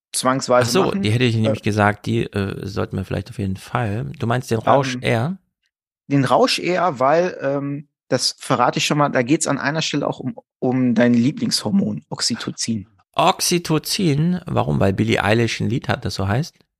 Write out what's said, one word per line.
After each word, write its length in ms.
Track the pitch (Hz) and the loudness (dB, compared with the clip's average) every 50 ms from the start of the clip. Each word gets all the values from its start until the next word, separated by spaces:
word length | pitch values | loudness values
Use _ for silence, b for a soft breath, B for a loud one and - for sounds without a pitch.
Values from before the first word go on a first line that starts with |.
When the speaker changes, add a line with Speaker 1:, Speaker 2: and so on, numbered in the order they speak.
| _ _ - | _ _ -8
Speaker 1:
zwangsweise 560 | - - 127 131 135 - - 123 123 123 117 | -2 0 0 0 0 0 2 4 4 4 4
Speaker 2:
Ach 20 | |
so, 140 | 120 - - | 2 2 2
Speaker 1:
machen. 180 | - - 196 101 | 2 0 0 0
Speaker 2:
die 80 | 104 | 0
hätte 140 | 110 120 127 | 2 2 2
ich 100 | 123 113 | 2 2
Speaker 1:
Äh, 60 | 110 | 2
Speaker 2:
nämlich 220 | 110 110 107 - - | 2 0 0 -2 -2
gesagt, 440 | 110 104 107 104 104 104 - - | -2 2 2 2 2 2 0 -4
die, 180 | 113 113 117 - | -4 -2 -2 -2
äh, 400 | - - 104 98 101 - - - | -2 -4 -4 -4 -4 -6 -8 -8
sollten 320 | 95 101 101 101 101 - | -8 -6 -6 -6 -4 -4
wir 80 | 98 95 | -6 -6
vielleicht 260 | - 95 95 98 - | -4 -4 -6 -6 -6
auf 80 | - - | -6 -6
jeden 180 | 101 95 95 | -4 -4 -4
Fall. 560 | 98 - - - 123 120 101 101 113 143 139 - - | -6 -8 -6 -6 -4 -4 -4 -4 -6 -6 -8 -8 -6
Du 100 | - 113 | -4 -2
meinst 240 | 117 127 127 - 117 | -2 -2 -2 -2 -2
den 60 | 113 | 0
Rausch 360 | - 110 117 139 135 135 127 | 2 4 4 4 4 0 -4
Speaker 1:
Ähm, 60 | 123 127 | -4 -2
Speaker 2:
eher? 360 | 127 123 113 120 160 196 - _ _ _ _ _ _ _ _ _ _ _ _ _ | 0 0 0 0 -2 -6 -8 _ _ _ _ _ _ _ _ _ _ _ _ _
Speaker 1:
Den 180 | - 139 139 131 | -2 0 2 2
Rausch 360 | 117 123 147 247 254 - - | 4 4 4 4 4 2 0
eher, 400 | - 170 180 180 170 185 151 113 | -2 -2 0 0 0 0 0 2
weil, 360 | 131 139 156 170 180 180 - - | 2 4 4 4 2 0 -2 -4
ähm, 480 | - 139 139 143 139 143 143 147 151 _ _ _ _ - | -4 -2 -2 -2 -4 -4 -6 -8 -10 _ _ _ _ -2
das 280 | 135 123 - - - - | -2 0 0 -2 -6 -6
verrate 400 | - - 139 113 120 143 160 156 | -2 0 2 2 2 2 2 0
ich 80 | - | 0
schon 120 | - 160 147 | 0 2 2
mal, 100 | 147 135 | 2 2
da 140 | 120 135 123 | 2 0 2
geht's 260 | 117 151 165 - 143 | 2 2 0 0 0
an 100 | 143 131 | -2 -2
einer 240 | - 135 151 160 156 | -2 -2 -2 -2 -2
Stelle 240 | - - 147 - | -2 -2 -2 -2
auch 140 | - - - | -4 -4 -6
um, 160 | - 127 113 - - _ _ _ | -6 -8 -10 -10 -14 _ _ _
um 340 | - 127 123 131 127 123 117 | -2 0 2 2 2 2 4
dein 200 | 113 123 120 120 | 4 4 4 4
Lieblingshormon, 880 | 120 117 135 - - 120 110 - - - 107 139 202 - 107 104 - - - | 4 4 2 0 -2 -2 -2 -2 -2 0 0 0 2 2 0 -2 -6 -8 -10
Oxytocin. 800 | - - - - 120 - - - - - - - 113 107 95 - _ _ _ _ - | -8 -4 -4 -4 -4 -4 -6 -8 -8 -6 -4 -4 -4 -4 -6 -10 _ _ _ _ -2
Speaker 2:
Oxytocin? 1300 | - 151 175 - - - - 180 175 175 - 160 151 - - - - 196 165 139 143 160 175 180 180 - | 0 2 2 0 0 0 0 0 0 0 0 0 0 -2 -2 -2 0 0 2 2 2 2 0 0 -2 -4
Warum? 320 | - 127 117 110 - 73 67 | -2 -2 0 0 0 2 2
Weil 140 | 95 101 98 | 2 2 2
Billie 320 | 110 110 113 - - - | 2 0 0 0 0 2
Eilish 360 | 101 110 117 117 113 - - | 2 2 2 2 0 -2 -2
ein 100 | 110 104 | -2 -2
Lied 180 | 110 - - - | -2 -2 -2 -4
hat, 160 | 101 - - | -4 -4 -4
das 100 | 95 - | -6 -4
so 140 | - 95 98 | -4 -2 0
heißt? 260 | 101 123 165 - - _ _ _ _ | 0 -2 -2 -4 -8 _ _ _ _